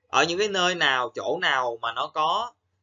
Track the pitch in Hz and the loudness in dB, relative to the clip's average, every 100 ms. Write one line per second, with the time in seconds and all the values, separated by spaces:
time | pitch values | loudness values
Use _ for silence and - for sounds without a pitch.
0 | _ 131 160 175 214 196 180 180 147 131 | _ 2 2 2 -2 0 0 2 2 2
1 | 123 - 101 147 175 135 127 117 117 117 | 0 -4 -4 0 0 0 0 -2 -4 -4
2 | 151 160 156 190 240 - _ _ | -4 -2 0 0 -4 -10 _ _